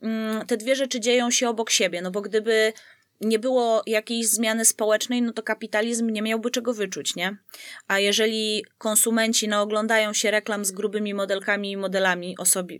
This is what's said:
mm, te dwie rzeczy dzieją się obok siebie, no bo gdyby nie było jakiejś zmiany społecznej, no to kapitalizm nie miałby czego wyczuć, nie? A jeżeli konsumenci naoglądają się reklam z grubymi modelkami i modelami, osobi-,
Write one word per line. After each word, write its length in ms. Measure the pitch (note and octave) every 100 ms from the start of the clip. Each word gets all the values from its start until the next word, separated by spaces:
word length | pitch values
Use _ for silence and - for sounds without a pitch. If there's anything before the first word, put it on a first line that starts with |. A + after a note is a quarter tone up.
mm, 440 | A3 A3 A3 A3 -
te 120 | A#3
dwie 180 | A3 C4+
rzeczy 240 | C4+ C4
dzieją 320 | A3 B3 A#3+
się 180 | A#3+ B3
obok 200 | A3+ A3+
siebie, 320 | - F#3+ E3+
no 100 | F#3
bo 100 | G3
gdyby 520 | G3+ A3 A3 A3 A3 A3 - - _ -
nie 180 | A3 A3
było 420 | B3 B3+ A#3 A3 -
jakiejś 400 | A3 G#3+ A#3 A3
zmiany 360 | G#3+ A3+ A3+ A3
społecznej, 560 | - G#3+ G#3+ - B3
no 120 | A#3+
to 100 | A3+
kapitalizm 680 | A3 G#3+ A3 G#3+ A3+ A#3 A3+
nie 120 | G#3+
miałby 300 | A3 A3+ A#3
czego 220 | B3 A#3+
wyczuć, 420 | A3 F#3+ F3+ C3 F3+
nie? 220 | F#3 G3+ _ - - - -
A 120 | G3
jeżeli 680 | G3+ G#3 A3 A3 A3 G#3+ - -
konsumenci 680 | A3 G#3+ A#3 A3+ A3+ A3+ G#3+
naoglądają 680 | G#3 G#3 G#3+ G#3+ A3+ G#3+
się 180 | G#3 A3
reklam 340 | G#3+ G#3 G#3 G3+
z 60 |
grubymi 420 | F#3+ G#3 G#3 G#3
modelkami 580 | G3+ G3 G3 G3 G3+ G3+
i 60 | G3
modelami, 580 | G3 F#3+ F#3 F3+ F3+ -
osobi-, 420 | F3+ F#3+ F3+ -